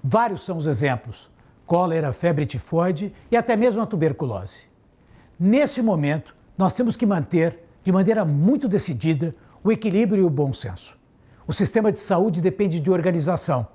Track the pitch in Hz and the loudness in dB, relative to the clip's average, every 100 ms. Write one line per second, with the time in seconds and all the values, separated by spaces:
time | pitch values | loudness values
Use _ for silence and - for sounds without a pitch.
0 | 135 214 233 185 - 170 151 123 143 123 | 0 0 0 -2 -8 -4 -2 0 0 -2
1 | - 107 - _ - _ - 175 180 165 | -8 -18 -20 _ -20 _ 0 2 2 0
2 | 151 113 170 151 143 120 - 165 180 156 | -2 -2 -2 0 -2 -6 -4 -2 0 -2
3 | 202 - - 233 233 226 240 214 220 185 | -6 -12 -2 -2 2 2 2 0 -4 0
4 | 156 135 139 101 92 - - _ _ _ | 0 -2 -6 -6 -10 -16 -20 _ _ _
5 | _ - _ _ 180 254 285 254 226 170 | _ -20 _ _ 2 4 2 0 0 2
6 | 143 156 - _ _ - 190 - 240 - | 0 -2 -6 _ _ 0 0 2 -2 0
7 | 220 185 127 175 165 165 - _ - 185 | 0 0 0 2 2 -2 -20 _ 0 2
8 | 190 220 170 143 175 285 254 180 - 127 | 4 2 0 2 2 2 0 -2 -2 -4
9 | 160 151 165 - - - 202 220 220 190 | -2 0 -2 -8 -20 -4 0 0 0 0
10 | 226 202 180 139 143 120 107 90 - - | 2 2 2 2 -2 -4 -10 -12 -16 -20
11 | _ _ _ - - - 196 226 214 208 | _ _ _ -18 -10 -2 0 2 2 -2
12 | - 180 214 170 180 185 202 165 151 180 | -2 0 0 0 -2 0 -2 0 0 2
13 | 170 170 151 170 - 131 113 | 2 0 0 -2 0 -2 -2